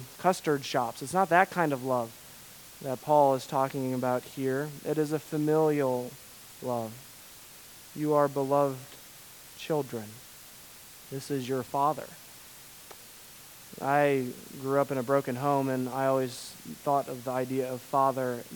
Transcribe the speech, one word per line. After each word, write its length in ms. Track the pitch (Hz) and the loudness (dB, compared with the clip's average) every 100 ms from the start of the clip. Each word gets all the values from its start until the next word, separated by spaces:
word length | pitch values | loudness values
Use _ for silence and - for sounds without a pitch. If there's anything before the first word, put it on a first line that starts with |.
| 127 - | -10 -2
custard 460 | 175 185 - 143 127 | 0 2 2 -2 0
shops. 360 | 139 120 - | -2 -2 -4
It's 120 | 135 | -4
not 160 | 170 190 | 0 4
that 220 | 170 190 | 4 4
kind 200 | 180 160 | 2 0
of 140 | 139 127 | 0 0
love 260 | 127 117 117 - - - - - - | 0 -2 -8 -20 -20 -20 -20 -20 -12
that 200 | 143 127 | -6 -4
Paul 340 | - 151 143 135 | 4 6 8 4
is 120 | - | 0
talking 460 | 143 135 143 131 | 0 0 0 -2
about 300 | 127 127 123 | 0 0 0
here. 460 | - - 131 131 151 143 160 | -2 -4 -2 0 -2 -6 -4
It 120 | 151 | 0
is 160 | 147 | 0
a 60 | 151 | -2
familial 920 | - 156 151 156 156 147 135 127 123 - - - - - | -4 -2 2 4 4 4 2 0 -4 -10 -18 -20 -20 -10
love. 300 | 127 120 113 120 - - - - - - - - - - | -4 -4 -4 -8 -18 -20 -20 -20 -20 -20 -20 -20 -14 -4
You 200 | 151 147 | 2 4
are 120 | 143 | 4
beloved 500 | 139 135 143 143 131 131 - - - - - - - | 2 2 2 2 0 -10 -18 -20 -20 -20 -20 -20 -12
children. 460 | - 156 135 117 107 113 - - - - - - - - - | -4 -2 -2 -6 -10 -14 -20 -20 -20 -20 -20 -20 -20 -20 -12
This 180 | 135 - | -10 -4
is 180 | 143 123 | -4 -2
your 140 | 131 | -4
Father. 460 | 117 143 143 156 - - - - - - - - - - - - - - - - - - | -2 0 0 0 -6 -16 -20 -20 -20 -20 -20 -20 -20 -20 -20 -20 -20 -20 -20 -20 -18 -6
I 460 | 139 143 143 139 123 123 - - | 0 4 4 2 -2 -6 -14 -10
grew 180 | 135 139 | -2 0
up 120 | 135 | 0
in 60 | 135 | 0
a 60 | |
broken 320 | 120 139 139 123 | 2 2 2 -2
home, 340 | 143 139 135 | 2 2 2
and 200 | 131 127 | 0 -2
I 160 | 127 135 | 0 2
always 480 | 135 131 117 - - - 156 | 2 0 -6 -14 -14 -16 -8
thought 260 | - 139 135 | 0 0 0
of 160 | 131 120 | -6 -4
the 60 | |
idea 400 | 127 127 131 127 | -4 -2 -2 -2
of 100 | 127 | -6
father 640 | - 139 135 127 127 120 - | -2 2 2 2 -2 -4 -8